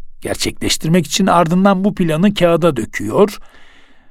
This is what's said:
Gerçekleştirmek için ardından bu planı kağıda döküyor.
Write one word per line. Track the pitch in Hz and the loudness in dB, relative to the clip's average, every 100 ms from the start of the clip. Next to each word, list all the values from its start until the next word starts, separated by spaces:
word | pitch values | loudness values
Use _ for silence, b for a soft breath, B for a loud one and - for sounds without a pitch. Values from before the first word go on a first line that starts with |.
| - - | -16 -10
Gerçekleştirmek | - 92 - - 190 - 160 180 - | -8 -4 -6 -4 -4 -2 0 0 0
için | - 190 | 0 2
ardından | 175 170 180 196 185 | 2 2 2 2 2
bu | 196 202 | 0 0
planı | 170 156 208 | -2 2 0
kağıda | 202 175 170 170 135 | 2 2 4 2 0
döküyor. | 110 - 104 120 208 - b b b b b b b | -4 -6 -2 2 2 0 b b b b b b b